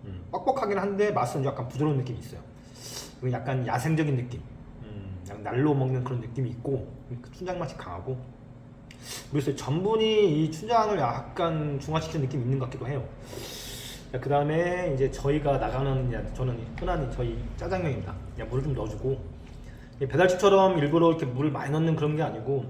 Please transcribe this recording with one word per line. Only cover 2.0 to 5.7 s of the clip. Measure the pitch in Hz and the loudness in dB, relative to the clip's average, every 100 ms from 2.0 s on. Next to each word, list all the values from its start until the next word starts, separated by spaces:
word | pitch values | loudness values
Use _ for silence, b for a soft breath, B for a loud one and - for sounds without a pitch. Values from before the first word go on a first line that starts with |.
| 120 98 | -2 -6
있어요. | - - - - B B B B B - | -10 -14 -16 -18 B B B B B -6
그리고 | 127 120 | -2 -2
약간 | 139 131 117 | 0 0 0
야생적인 | 123 147 160 151 127 | 0 2 4 4 0
느낌, | 120 - - - - - | -2 -8 -12 -16 -16 -16
음, | 110 104 95 92 95 | -12 -12 -10 -10 -10
약간 | 104 | -8
날로 | 101 120 151 | -2 4 4